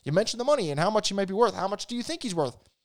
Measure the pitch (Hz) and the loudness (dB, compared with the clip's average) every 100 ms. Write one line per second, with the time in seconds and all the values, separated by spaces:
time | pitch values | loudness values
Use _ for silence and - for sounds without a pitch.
0 | - 160 - 226 247 294 175 139 175 214 | -2 2 2 0 2 2 2 0 2 2
1 | - 196 190 196 233 185 190 202 - 240 | 0 0 -2 2 2 2 -4 -4 -6 -6
2 | 240 330 247 175 135 - _ _ | -6 -6 -4 -2 -2 -4 _ _